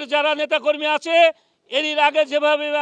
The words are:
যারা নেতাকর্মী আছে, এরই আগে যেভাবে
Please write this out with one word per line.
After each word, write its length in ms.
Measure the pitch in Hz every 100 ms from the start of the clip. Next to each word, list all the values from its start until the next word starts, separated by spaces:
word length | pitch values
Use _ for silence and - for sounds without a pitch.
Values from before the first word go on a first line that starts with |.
| 285
যারা 240 | 294 294 302
নেতাকর্মী 520 | 302 302 294 302 302 302
আছে, 200 | 330 330 330 311 _ _ _
এরই 220 | 254 302 302
আগে 240 | 294 302 302
যেভাবে 400 | 294 294 302 294 294